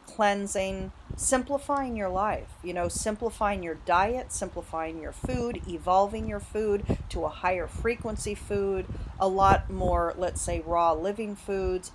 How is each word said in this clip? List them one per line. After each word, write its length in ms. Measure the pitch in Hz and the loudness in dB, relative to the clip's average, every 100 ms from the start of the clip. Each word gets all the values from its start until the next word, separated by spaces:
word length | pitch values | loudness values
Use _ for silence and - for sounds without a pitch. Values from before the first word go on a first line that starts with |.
| - | -16
cleansing, 880 | - 208 202 202 202 190 190 190 - - - | 2 4 4 0 -2 -2 -4 -8 -12 -12 -4
simplifying 800 | - 262 254 277 277 285 269 226 | 2 2 2 -4 0 -2 -2 -2
your 120 | 196 | -2
life, 400 | 185 214 156 - - | 0 0 -2 -6 -12
you 100 | 175 | -6
know, 160 | 180 175 | -2 -2
simplifying 760 | - 220 214 226 - 208 202 | -2 -2 -2 -4 0 0 0
your 120 | 170 | -4
diet, 580 | 156 - 175 202 247 - | -6 2 4 4 0 -4
simplifying 680 | - 185 131 - 160 160 165 | -6 -6 -6 -8 -6 -6 -6
your 120 | 151 | -10
food, 480 | - - 254 240 190 - | -8 -4 -2 -2 -4 -6
evolving 600 | 170 180 185 202 220 220 | -6 4 6 6 2 -4
your 120 | 208 | -6
food 440 | - 214 214 202 - - - | -4 -2 2 0 2 -2 -2
to 160 | 180 | -2
a 40 | 156 | -2
higher 380 | - 180 185 156 | 0 0 0 -2
frequency 680 | - 226 240 226 214 214 | -2 -2 0 -4 -4 -4
food, 520 | 202 - 202 196 190 185 - - - | -6 -4 -2 0 0 -4 -8 -8 0
a 100 | 190 | 2
lot 400 | 190 196 196 - | 6 8 8 4
more, 440 | 190 180 175 170 - | -2 2 2 2 0
let's 240 | 180 - | -2 -2
say, 220 | - 175 | -2 -2
raw 280 | 160 170 170 | 2 4 6
living 420 | 156 180 208 214 | 4 0 -2 -4
foods, 560 | 202 - 196 190 185 - | -6 -4 0 0 0 -4